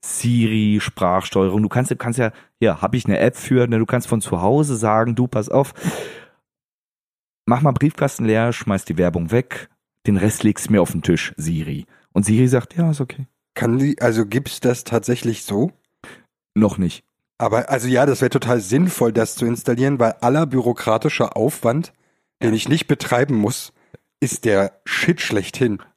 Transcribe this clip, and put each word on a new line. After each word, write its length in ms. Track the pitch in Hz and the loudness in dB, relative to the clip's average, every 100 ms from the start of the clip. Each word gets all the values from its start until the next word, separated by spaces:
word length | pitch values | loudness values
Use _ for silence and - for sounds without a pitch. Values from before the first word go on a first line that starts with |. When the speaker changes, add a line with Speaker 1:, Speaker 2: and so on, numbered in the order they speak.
Speaker 1:
Siri, 760 | - - 120 120 113 110 107 104 | -8 -4 0 2 2 2 2 2
Sprachsteuerung. 800 | - - 90 92 - 98 95 101 | -2 -2 0 0 0 0 2 2
Du 60 | 107 | 0
kannst, 220 | 123 127 | 0 -2
du 40 | 123 | -4
kannst 220 | 120 117 | -4 -2
ja, 120 | 113 - _ _ | -2 -4 _ _
ja, 220 | 113 80 | 0 2
hab 120 | - 127 | -2 -2
ich 100 | 107 | 0
eine 140 | 98 | 2
App 160 | 120 - | 2 0
für, 320 | - 127 123 | 0 2 2
ne, 100 | 113 | 2
du 60 | 110 | 0
kannst 220 | 123 - | -2 0
von 140 | 117 | -4
zu 200 | - 87 | -2 0
Hause 340 | 92 139 147 120 | 2 2 2 0
sagen, 400 | 110 110 117 117 | 2 2 2 0
„Du, 120 | 123 | -2
pass 220 | 117 101 | -2 0
auf, 240 | 131 139 - 180 - - - - _ _ _ _ _ _ _ _ _ _ _ - | 0 0 -4 -8 -6 -12 -16 -20 _ _ _ _ _ _ _ _ _ _ _ -2
mach 160 | 123 | 2
mal 100 | 147 | 2
Briefkasten 540 | 127 143 - 143 - 117 | 2 0 0 -4 -2 0
leer, 280 | 110 117 | 2 0
schmeiß 320 | 117 - 98 - | -2 -2 -4 -2
die 120 | 85 | 0
Werbung 340 | 87 85 82 | 0 0 0
weg, 380 | 117 127 - - _ _ _ - | -2 -2 -10 -16 _ _ _ 0
den 120 | 101 | 2
Rest 260 | 104 - | 2 2
legst 240 | 107 101 - | 0 0 0
du 60 | |
mir 80 | 107 | 2
auf 100 | 85 | 2
den 100 | 85 | -2
Tisch, 320 | - 82 - - | 0 0 0 -8
Siri.“ 480 | 156 - 78 73 - _ _ | -4 -4 -4 -8 -12 _ _
Und 120 | 92 101 | -2 2
Siri 220 | 110 127 | 4 4
sagt, 280 | 127 - 170 | 2 -2 -2
„Ja, 160 | 170 | 0
ist 100 | 147 | 0
okay.“ 260 | 131 - 131 _ _ | -6 -8 -16 _ _
Speaker 2:
Kann 240 | - 117 120 | -4 0 2
die, 220 | 139 - | 0 0
also 240 | 120 110 104 | 0 0 0
gibt's 340 | 117 139 - | -2 -4 -2
das 240 | 127 123 | -2 -2
tatsächlich 600 | - 117 - 120 120 110 | -2 -2 -2 -2 -2 -6
so? 280 | - 101 151 - _ _ - - _ _ _ - | -4 -2 -2 -4 _ _ -20 -20 _ _ _ 2
Speaker 1:
Noch 220 | 104 - | 2 2
nicht. 260 | 90 - _ _ _ _ | -4 -4 _ _ _ _
Speaker 2:
Aber, 300 | 117 113 - | 0 0 0
also 180 | 135 123 | -2 2
ja, 180 | 123 131 | 2 4
das 160 | 131 | 2
wär 80 | 123 | 0
total 300 | 135 113 123 | 0 0 -2
sinnvoll, 540 | 95 127 180 - 120 | 0 0 0 2 0
das 220 | 113 113 - | 2 -2 -2
zu 100 | 117 | -4
installieren, 540 | 120 - 120 135 139 | -2 -2 0 0 2
weil 140 | 113 - | 0 2
aller 240 | 120 143 160 | 0 2 2
bürokratischer 880 | 131 117 120 - 110 156 - 113 - | 0 0 -2 0 0 0 0 -2 0
Aufwand, 560 | 110 - 117 135 170 _ _ _ _ _ | -2 0 0 0 -4 _ _ _ _ _
den 80 | 120 | 0
Speaker 1:
Ja. 60 | 110 | 0
Speaker 2:
ich 140 | 127 | 0
nicht 180 | 160 - | -2 0
betreiben 480 | 139 - 123 139 117 | -2 0 0 2 0
muss, 380 | 104 - - _ _ - _ _ | 0 -2 -12 _ _ -20 _ _
ist 260 | 131 - 117 | -4 -2 0
der 340 | 98 98 _ - | 2 0 _ -8
Shit 360 | - - 170 | -2 0 0
schlechthin. 580 | - 107 92 - 123 101 - | 0 -4 -4 -2 -2 -2 -10